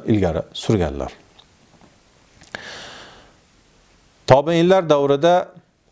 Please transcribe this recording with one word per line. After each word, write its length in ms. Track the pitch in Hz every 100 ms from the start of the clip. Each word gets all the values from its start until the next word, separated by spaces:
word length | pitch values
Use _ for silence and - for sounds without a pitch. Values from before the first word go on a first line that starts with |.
| -
ilgari 360 | 110 90 80 -
surganlar. 600 | - - 110 80 69 65 - _ _ _ _ _ _ _ _ _ _ _ _ - - - - - - - - - _ _ _ _ _ _ _ _ _ -
Tobeinlar 600 | 131 147 170 175 190 165
davrida 600 | 147 143 143 165 180 - - _ _ _